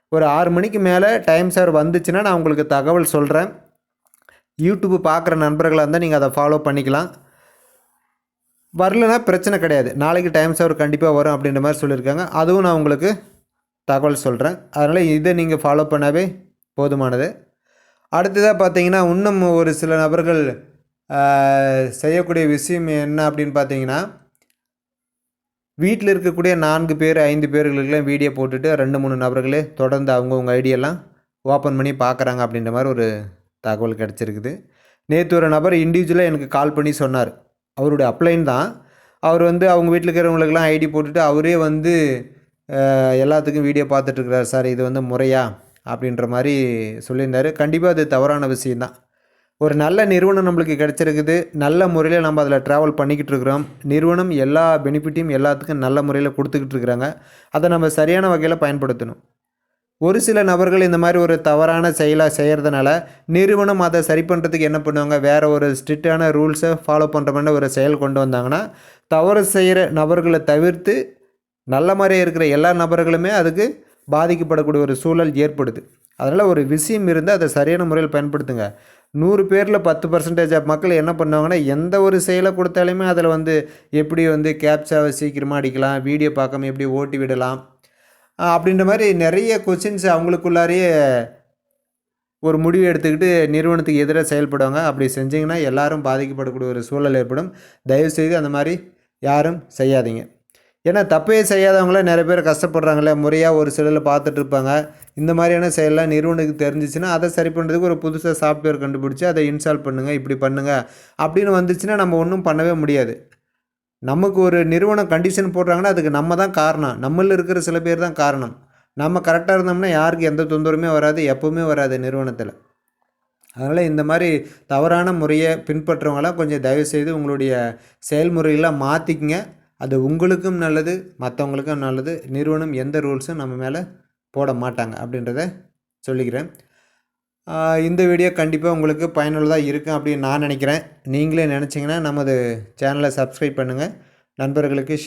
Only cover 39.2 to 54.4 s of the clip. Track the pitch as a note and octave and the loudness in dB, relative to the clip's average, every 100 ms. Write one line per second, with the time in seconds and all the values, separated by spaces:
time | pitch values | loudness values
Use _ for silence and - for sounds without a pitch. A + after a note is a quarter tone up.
39.2 | D#3+ E3+ E3+ F3 F#3 F3 E3+ E3+ E3+ E3 | 0 2 2 2 4 4 4 2 0 0
40.2 | E3+ E3 D#3+ E3 D#3+ D#3 D3+ D3+ D3 E3 | 2 2 2 2 2 2 0 -2 -2 0
41.2 | D3+ D3 D#3+ E3+ D#3 D#3 E3 E3+ D3 B2 | 2 2 2 2 0 0 0 2 0 -2
42.2 | B2+ - _ _ - C#3 C3+ C3+ C3 C3 | -8 -20 _ _ -8 0 2 2 2 2
43.2 | C3+ D3+ D3+ D3 C#3+ C#3+ C3+ C#3 C3+ C3 | 2 2 0 -2 0 0 0 0 -2 -4
44.2 | B2 B2+ A#2 C3 B2+ B2 B2+ C3 B2+ B2 | -2 -2 0 -2 -2 -2 -2 -2 -4 -2
45.2 | C3+ C3 A#2 G2+ _ _ - A#2+ B2+ A#2+ | 0 2 0 -6 _ _ -12 -8 -6 -4
46.2 | A#2+ B2 C#3+ C#3 B2+ A#2 G#2+ A2+ - B2+ | -4 -2 0 0 -2 -2 -6 -10 -8 -4
47.2 | C3+ B2+ D3+ D#3 D3+ E3 F3+ D#3+ D3+ C3 | -2 0 -2 -2 -2 0 2 2 0 2
48.2 | C#3+ D3 C3+ C3 C3 A#2+ B2+ - _ _ | 2 0 -2 -4 -4 -6 -6 -10 _ _
49.2 | _ _ _ - D3+ D3 D3+ G3 G3+ F3+ | _ _ _ -4 0 2 2 2 2 4
50.2 | F#3+ G3 F#3 E3+ D#3+ C#3+ D3+ C#3+ D#3+ D3+ | 4 2 2 0 0 0 -2 0 0 0
51.2 | D3+ E3+ - D3+ C#3+ E3+ F#3 E3 D#3 E3+ | 0 0 -2 -2 0 2 0 0 2 2
52.2 | D#3 D3+ C#3+ C3+ C#3 D3 D#3 D3+ C#3+ D3 | 2 0 2 0 2 2 2 0 -2 -2
53.2 | C#3+ C#3 B2+ C#3+ C#3+ - C#3 D3 E3 F3 | -2 -2 0 -2 -4 -10 -2 0 2 0
54.2 | F#3 D3 | 0 0